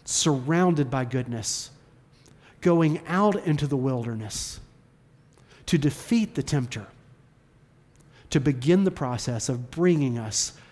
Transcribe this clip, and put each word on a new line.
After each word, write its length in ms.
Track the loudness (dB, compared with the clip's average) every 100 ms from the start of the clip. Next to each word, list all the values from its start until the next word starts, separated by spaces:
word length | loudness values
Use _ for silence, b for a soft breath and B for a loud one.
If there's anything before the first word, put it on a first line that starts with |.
surrounded 840 | -6 0 2 2 2 2 4 2 0
by 140 | -2
goodness, 680 | -2 -2 -4 -6 -6 -6 -10 -18 _ _ _ b b b b b
going 400 | 2 4 4 0 -2
out 260 | 0 2 2
into 220 | 0 0 0
the 100 | 0
wilderness 840 | 0 -2 -4 -6 -8 -10 -10 -12 -18 _ _ _ _ _ _ b b b
to 120 | 0 2
defeat 600 | 2 -2 -2 0 0 -4
the 60 |
tempter, 420 | -2 -2 -2 -8 -14 -20 -20 -20 _ _ _ _ _ _ _ _ b b b
to 80 | 0
begin 460 | 2 0 4 4
the 60 | 4
process 560 | 0 -4 -4 -4 -4 -2
of 200 | -4 -6
bringing 440 | 0 2 4 2 -2
us 360 | -4 -4 -4 b b